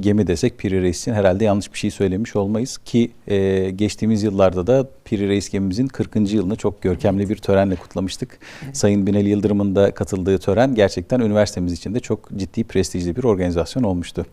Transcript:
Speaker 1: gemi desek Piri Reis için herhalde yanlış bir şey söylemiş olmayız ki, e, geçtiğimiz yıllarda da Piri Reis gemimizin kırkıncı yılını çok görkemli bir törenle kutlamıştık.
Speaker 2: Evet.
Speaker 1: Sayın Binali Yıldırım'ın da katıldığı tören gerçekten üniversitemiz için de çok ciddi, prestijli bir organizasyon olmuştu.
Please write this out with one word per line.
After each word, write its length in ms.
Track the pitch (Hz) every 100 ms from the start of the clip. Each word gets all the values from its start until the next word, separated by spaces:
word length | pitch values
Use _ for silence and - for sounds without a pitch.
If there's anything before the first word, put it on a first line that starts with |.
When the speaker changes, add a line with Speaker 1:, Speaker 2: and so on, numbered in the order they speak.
Speaker 1:
gemi 260 | 98 104 92
desek 320 | 85 123 -
Piri 240 | 101 95
Reis 180 | 90 85
için 120 | -
herhalde 320 | 110 98 95
yanlış 280 | 110 101 -
bir 60 | -
şey 120 | 104
söylemiş 460 | - 98 92 113 104
olmayız 420 | 98 107 131 -
ki, 320 | - 120 117 - -
e, 440 | 101 95 95 95
geçtiğimiz 520 | 95 104 - 110 107
yıllarda 440 | 107 98 95 90 90
da 220 | 135 131 -
Piri 240 | - 101 98
Reis 220 | 101 -
gemimizin 360 | 98 98 95 131
kırkıncı 500 | - 107 107 101 107
yılını 200 | 92 110
çok 260 | 104 -
görkemli 460 | 95 90 104 95 101
bir 80 | 107
törenle 400 | - 98 98 90
kutlamıştık. 640 | - - 95 - 131 - - -
Speaker 2:
Evet. 120 | 139 135
Speaker 1:
Sayın 300 | 104 101 98
Binali 220 | 104 101
Yıldırım'ın 480 | 104 101 101 101 95
da 180 | 101
katıldığı 440 | - 98 95 92 95
tören 360 | - 98 135
gerçekten 460 | 113 98 - 90 127
üniversitemiz 520 | 110 104 101 - 90
için 220 | 85 -
de 60 | 113
çok 280 | - 107 - 101
ciddi, 280 | 95 -
prestijli 520 | 113 95 90 92 87 85
bir 80 |
organizasyon 580 | 127 98 90 85 80 135
olmuştu. 440 | 113 90 85 - 82